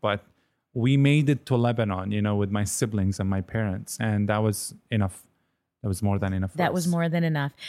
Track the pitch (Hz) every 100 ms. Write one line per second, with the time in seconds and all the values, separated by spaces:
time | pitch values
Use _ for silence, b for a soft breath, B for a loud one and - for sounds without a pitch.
0 | 107 101 - _ _ _ _ 123 123 139
1 | 139 147 143 139 - 123 120 117 107 92
2 | 95 107 104 104 101 104 101 - 113 107
3 | 95 95 95 95 95 113 107 92 110 -
4 | 113 104 104 107 110 101 - - _ 110
5 | 98 - - _ _ _ _ _ 107 92
6 | 104 98 98 95 95 160 175 180 170 170
7 | 170 170 165 151 139 -